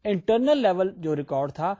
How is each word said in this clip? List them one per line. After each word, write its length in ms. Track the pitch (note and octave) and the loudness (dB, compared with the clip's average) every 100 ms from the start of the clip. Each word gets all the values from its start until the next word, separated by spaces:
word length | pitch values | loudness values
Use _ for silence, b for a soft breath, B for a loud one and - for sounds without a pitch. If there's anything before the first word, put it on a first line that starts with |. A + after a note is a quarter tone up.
internal 540 | G#3+ G3 - A3+ C4 D4 | -4 -2 2 2 2 2
level 360 | A3 F3+ F#3+ F#3 | 2 2 -2 -2
جو 180 | D#3 | -4
record 360 | D3 C3 C#3 C#3+ | -4 -4 -4 -4
تھا 220 | D3 E3 | -4 -6